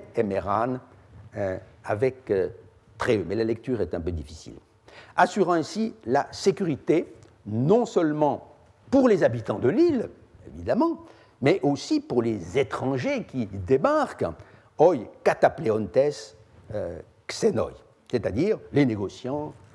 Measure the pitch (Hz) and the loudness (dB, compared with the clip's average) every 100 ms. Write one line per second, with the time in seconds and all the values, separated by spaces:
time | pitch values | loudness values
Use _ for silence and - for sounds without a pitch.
0 | - - 107 95 92 101 127 127 - - | -6 -2 0 -2 -2 0 0 -4 -10 -20
1 | - - - 110 98 92 - - - 107 | -20 -20 -14 -6 -4 -6 -10 -20 -6 0
2 | 131 127 - 98 85 - - _ _ - | 0 -2 -2 0 0 -6 -20 _ _ -6
3 | - 110 85 101 113 - - 117 90 90 | 0 0 0 -2 -2 -2 -4 -4 -2 -4
4 | 82 85 - 82 - - _ _ - - | -6 -8 -10 -16 -18 -20 _ _ -20 -20
5 | - - 180 214 170 170 139 202 220 - | -8 2 2 2 2 2 0 -4 -6 -6
6 | 110 135 - - 202 - 185 135 - 165 | -2 0 0 0 0 0 -2 -2 0 0
7 | - - - _ 104 110 135 226 226 190 | 0 -10 -20 _ -6 -2 4 4 4 0
8 | 160 151 151 123 - - _ _ - 277 | 0 2 0 0 -8 -20 _ _ 0 4
9 | 254 185 147 117 107 107 190 233 349 262 | 6 6 4 0 -4 0 0 4 2 2
10 | - - _ - - 85 87 170 330 302 | -4 -12 _ -20 -20 -12 -2 0 0 -2
11 | - - - _ 131 - 147 139 - 311 | -10 -20 -20 _ 2 2 0 -2 -2 -4
12 | - 120 113 104 85 120 123 - 131 135 | 0 0 0 -4 -2 -2 -2 -4 -4 -2
13 | 247 277 - 131 101 98 90 135 240 302 | -4 -4 -6 -8 -8 -8 0 2 4 2
14 | 269 - 87 80 - - _ - 160 151 | -2 -4 -6 -6 -18 -20 _ 4 4 4
15 | 98 - - 160 131 - 110 110 104 - | -4 -2 -2 4 2 2 0 0 2 2
16 | 143 147 - - - - - 104 90 85 | 2 -2 -12 -20 -20 -20 -12 -8 -8 -10
17 | - _ - - 226 123 71 - - _ | -16 _ -14 -2 0 0 -4 -8 -20 _
18 | - 123 104 90 196 208 - 143 135 104 | -4 -2 -2 0 0 -2 -2 2 2 0
19 | 95 - 127 147 151 - - | -6 -8 -8 -8 -8 -14 -20